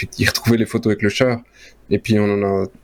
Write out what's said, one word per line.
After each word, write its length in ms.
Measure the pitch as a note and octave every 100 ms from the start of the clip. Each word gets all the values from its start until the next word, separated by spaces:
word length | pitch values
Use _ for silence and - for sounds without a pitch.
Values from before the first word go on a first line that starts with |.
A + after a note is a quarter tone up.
| F#2+ -
il 100 | G2+
retrouvait 300 | - - A#2
les 80 | A2
photos 260 | A2+ A2+
avec 120 | G2+
le 60 | G#2
char. 300 | - B2+ A#2 - _ - - -
Et 100 | G2+
puis 180 | - G#2+
on 240 | G#2 G2+
en 220 | G2 G2
a 20 | F#2+ -